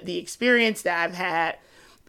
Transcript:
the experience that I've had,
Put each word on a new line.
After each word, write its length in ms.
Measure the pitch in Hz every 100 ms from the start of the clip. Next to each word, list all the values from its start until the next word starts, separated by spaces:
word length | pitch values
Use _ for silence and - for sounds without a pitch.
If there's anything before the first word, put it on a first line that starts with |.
the 120 | - 175
experience 640 | - - 247 240 226 208
that 220 | 185 170
I've 100 | 170
had, 440 | 180 185 165 160 - _ - - _